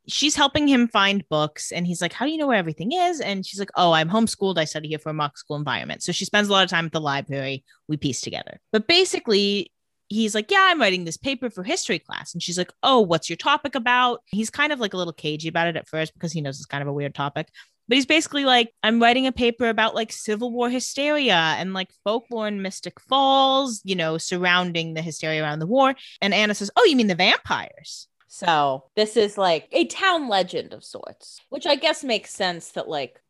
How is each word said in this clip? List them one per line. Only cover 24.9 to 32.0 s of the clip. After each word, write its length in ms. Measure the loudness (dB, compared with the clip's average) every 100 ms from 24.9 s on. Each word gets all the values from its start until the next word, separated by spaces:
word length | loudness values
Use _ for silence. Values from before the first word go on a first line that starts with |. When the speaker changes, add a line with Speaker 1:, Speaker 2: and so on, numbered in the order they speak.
Speaker 1:
the 80 | -6
hysteria 400 | -8 -6 -4 -2
around 140 | -2 -2
the 60 | 0
war." 280 | 4 4 2 -10 -4
And 100 | 0
Anna 200 | 2 2
says, 160 | 0 -2 4
"Oh, 80 | 6
you 100 | 6
mean 120 | 4
the 80 | 4
vampires?" 920 | 4 2 0 -4 -4 -14 -20 -18 -20 _ _
Speaker 2:
So 540 | -4 0 2 2 0 -4 -2
this 220 | 0 2
is, 200 | 2 2
like, 280 | 2 2 0
a 140 | 0 0
town 440 | 0 0 0 0
legend 420 | 0 0 -4 -8
of 120 | -12
sorts, 580 | -16 -16 -16 -18 -20 -20 _
which 160 | -8 -2
I 100 | 0
guess 280 | 2 -2